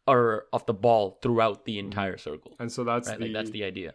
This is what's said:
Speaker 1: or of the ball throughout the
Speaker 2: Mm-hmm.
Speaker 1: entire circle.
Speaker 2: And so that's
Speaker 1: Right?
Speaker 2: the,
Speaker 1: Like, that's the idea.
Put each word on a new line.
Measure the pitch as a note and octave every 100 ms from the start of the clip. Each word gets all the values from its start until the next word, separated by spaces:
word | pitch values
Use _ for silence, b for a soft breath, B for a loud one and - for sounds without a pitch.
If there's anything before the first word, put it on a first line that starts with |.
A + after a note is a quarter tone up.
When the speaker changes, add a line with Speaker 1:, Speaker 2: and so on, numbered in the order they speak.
| -
Speaker 1:
or | B2+ A#2 G#2+ -
of | A#2+ -
the |
ball | G2 A#2+ A2+ G2 -
throughout | B2 A#2 A2+ G2+
the | - G#2
Speaker 2:
Mm-hmm. | G2
Speaker 1:
entire | G2+ G2 F2
circle. | - D#2 - -
Speaker 2:
And | A#2+
so | B2+
that's | A#2+ A#2+ A#2+
Speaker 1:
Right? | A2
Speaker 2:
the, |
Speaker 1:
Like, | A2+
that's | G#2+ A2
the | G#2+
idea. | F#2+ F#2+ E2